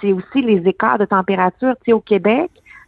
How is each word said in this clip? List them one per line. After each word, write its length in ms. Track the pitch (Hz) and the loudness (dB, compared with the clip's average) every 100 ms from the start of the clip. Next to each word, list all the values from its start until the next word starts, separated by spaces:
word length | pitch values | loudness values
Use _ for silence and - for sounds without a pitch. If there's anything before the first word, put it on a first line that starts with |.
c'est 120 | 202 | -2
aussi 280 | 185 - 269 | -2 -2 -2
les 260 | 240 196 175 | 0 2 0
écarts 320 | - 220 233 | 0 0 0
de 60 | |
température. 720 | 202 196 190 190 185 - 254 240 | 0 0 0 0 -2 -2 -4 -2
Tu 20 | - | 0
sais, 60 | |
au 80 | 220 | 0
Québec, 500 | - 202 190 240 349 _ _ - | 0 0 0 0 -2 _ _ -20